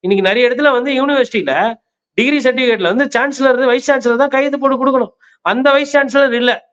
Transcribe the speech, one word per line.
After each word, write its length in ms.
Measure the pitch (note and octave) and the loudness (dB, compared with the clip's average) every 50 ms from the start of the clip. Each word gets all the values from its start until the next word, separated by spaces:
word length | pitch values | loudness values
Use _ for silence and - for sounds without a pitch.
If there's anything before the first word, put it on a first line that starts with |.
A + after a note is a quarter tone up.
| - | 0
இன்னைக்கு 240 | F#3 G3+ G3 G3 | 0 0 2 2
நிறைய 220 | F#3 G3+ A#3+ B3 A#3+ | 2 2 2 2 0
இடத்துல 220 | B3 A#3+ D4 D4 | 0 2 2 2
வந்து 200 | C4+ A#3+ B3 C#4 C4+ | 2 2 0 -2 -2
யூனிவர்சிட்டியில 600 | B3+ C4+ C#4+ C#4+ C4+ B3 B3 - G#3+ D#3 C#3 C3 D#3 G3 A3+ A#3 _ _ _ _ _ _ _ _ | 0 0 0 0 0 0 0 -2 -4 -2 -2 -2 0 0 -2 -2 _ _ _ _ _ _ _ _
டிகிரி 220 | - A3+ C4+ D4 D4 | -2 0 0 0 0
சர்டிபிகேட்ல 520 | A3+ B3+ B3 C4 B3+ A#3+ A3+ G3+ F#3 E3+ G3 | 0 0 0 2 0 0 0 0 0 -2 0
வந்து 140 | B3 C#4+ - | 0 -2 -2
சான்சலர், 540 | - A#3 B3+ C#4+ C#4 B3 C4+ C4+ B3+ B3 B3+ | -2 -6 -6 -6 -4 -2 0 0 2 2 0
வைஸ் 240 | B3+ A#3+ C4 C4 - | 0 0 -2 0 -2
சான்சலர் 340 | C#4+ C4+ A3 A#3+ A#3 A#3 C#4 | -2 0 0 -2 0 0 0
தான் 120 | C#4 C4+ | 0 0
கையெழுத்து 240 | C4+ C#4 C#4+ C#4 C#4+ | -2 -2 -2 -4 -2
போட்டு 160 | C#4 C4+ C4+ | -2 -2 -2
கொடுக்கணும், 380 | B3 C4 C#4 C4+ C4+ A#3 G3+ _ _ _ _ _ _ _ | 0 0 0 0 0 -2 -4 _ _ _ _ _ _ _
அந்த 220 | E3+ G3+ B3 C4+ C#4+ | -4 -2 2 2 2
வைஸ் 240 | C#4 C#4 D4 C#4+ D4 | 2 2 0 0 0
சான்சலர் 420 | C#4+ C#4 B3+ G#3 C#4 C#4 C4+ A#3 | 0 0 2 2 2 2 2 0
இல்ல. 160 | A#3+ B3 B3 A3 - _ _ | 0 0 0 -2 -2 _ _